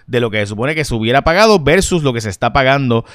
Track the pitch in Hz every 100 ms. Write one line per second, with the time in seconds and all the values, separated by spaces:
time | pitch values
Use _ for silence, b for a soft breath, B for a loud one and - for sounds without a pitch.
0 | - 120 117 107 104 104 131 156 143 117
1 | 110 131 160 175 220 208 139 175 180 180
2 | 143 117 107 92 120 139 131 139 131 117
3 | -